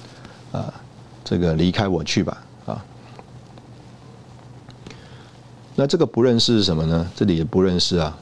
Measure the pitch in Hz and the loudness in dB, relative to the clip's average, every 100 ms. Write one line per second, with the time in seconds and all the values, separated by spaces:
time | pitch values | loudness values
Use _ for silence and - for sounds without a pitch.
0 | - - - - - - - - - - | -10 -20 -20 -20 -12 -10 -10 -12 -20 -20
1 | - - - 95 87 80 90 90 101 85 | -20 -18 -4 0 0 2 0 0 -2 -2
2 | 78 - 82 - - - - - - - | -2 -2 -2 -6 -16 -18 -12 -12 -12 -20
3 | - - - - - - - - - - | -20 -20 -20 -20 -20 -20 -20 -20 -20 -20
4 | - - - - - - - - - - | -20 -20 -20 -20 -20 -20 -20 -20 -20 -20
5 | - - - - - - - - 139 170 | -20 -20 -20 -20 -20 -20 -8 -2 0 2
6 | 147 - 127 117 117 113 95 80 80 82 | 2 2 2 4 4 2 2 0 0 0
7 | 87 - 104 82 80 95 95 90 - 90 | -2 -2 0 2 0 2 2 2 0 0
8 | 78 - | -2 -6